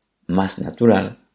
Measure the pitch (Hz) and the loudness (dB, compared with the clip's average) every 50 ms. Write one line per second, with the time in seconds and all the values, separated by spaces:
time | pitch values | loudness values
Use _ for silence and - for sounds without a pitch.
0 | _ _ _ _ _ - 87 95 95 95 - - 95 90 - - 120 117 101 95 | _ _ _ _ _ -4 -2 -2 -2 -2 -4 -8 -10 -10 -4 0 2 4 4 4
1 | 95 - - - _ _ _ | 0 -4 -8 -14 _ _ _